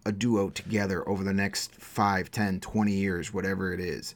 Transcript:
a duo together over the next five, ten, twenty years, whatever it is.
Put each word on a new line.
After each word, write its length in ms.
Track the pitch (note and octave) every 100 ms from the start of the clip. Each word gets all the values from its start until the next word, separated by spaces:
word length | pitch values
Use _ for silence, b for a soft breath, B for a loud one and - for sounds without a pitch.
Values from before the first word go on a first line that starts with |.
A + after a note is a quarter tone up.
| G#2+
a 60 |
duo 380 | G2 A#2+ G#2+ G2
together 580 | - - G#2+ G2 F2+ -
over 160 | G2
the 100 | G2
next 400 | G2 G2 - - -
five, 560 | - - G2+ F#2+ F#2
ten, 280 | - G#2 F#2
twenty 340 | - A2 G#2
years, 400 | G2 G2 F2 -
whatever 400 | F#2+ F#2+ F#2+ F#2+
it 60 | F2
is. 360 | F2+ C#2 -